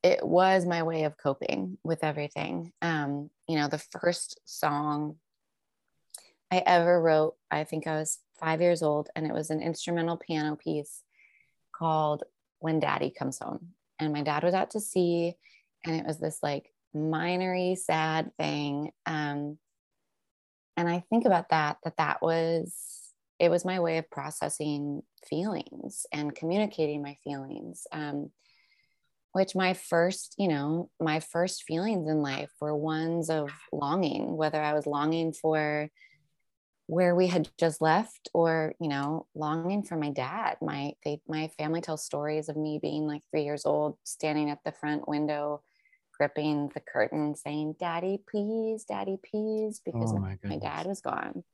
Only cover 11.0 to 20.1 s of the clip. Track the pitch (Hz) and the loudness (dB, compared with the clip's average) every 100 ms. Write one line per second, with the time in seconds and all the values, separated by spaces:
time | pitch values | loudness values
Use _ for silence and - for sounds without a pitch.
11 | _ _ _ _ _ _ _ - 165 156 | _ _ _ _ _ _ _ -4 0 2
12 | 151 196 - _ _ _ 160 160 147 - | 2 0 -4 _ _ _ 0 2 2 2
13 | 143 - 135 - - - 175 - _ - | -2 -2 -6 -6 -8 -8 -12 -20 _ -6
14 | 156 147 147 147 170 185 - 214 208 190 | -2 -2 0 0 2 2 0 -4 -2 2
15 | 175 170 170 175 _ - _ _ 165 160 | 4 4 0 -4 _ -20 _ _ -4 -2
16 | - 156 160 - 147 143 - _ _ 156 | -2 -4 -4 -2 -4 -4 -8 _ _ -4
17 | 156 156 175 180 185 180 180 185 - 160 | 0 0 0 0 0 0 0 0 0 0
18 | 156 160 156 - 156 147 147 143 151 _ | 2 0 -2 -2 -2 0 -2 -2 -4 _
19 | - 156 147 143 147 151 _ _ _ _ | -4 -2 -2 -4 -6 -8 _ _ _ _
20 | _ | _